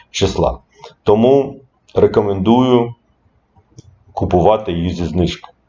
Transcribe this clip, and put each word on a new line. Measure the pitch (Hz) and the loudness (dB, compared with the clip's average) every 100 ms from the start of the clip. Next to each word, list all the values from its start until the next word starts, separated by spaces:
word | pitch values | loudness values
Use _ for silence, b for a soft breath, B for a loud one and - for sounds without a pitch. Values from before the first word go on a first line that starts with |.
| B | B
числа. | - 98 - 82 - _ B B B | -6 -4 -2 -4 -4 _ B B B
Тому | - 110 120 139 135 - _ _ _ | 0 2 4 2 0 -8 _ _ _
рекомендую | - 101 107 104 98 95 120 127 123 120 120 _ _ _ _ _ _ _ - - _ _ | 0 0 0 -2 -2 2 2 4 2 0 -8 _ _ _ _ _ _ _ -20 -20 _ _
купувати | - 92 90 85 107 - | -8 0 2 2 2 -2
її | 85 87 | -4 -4
зі | 85 | -4
знижкою. | 85 82 85 - - _ | -6 -2 -2 -4 -16 _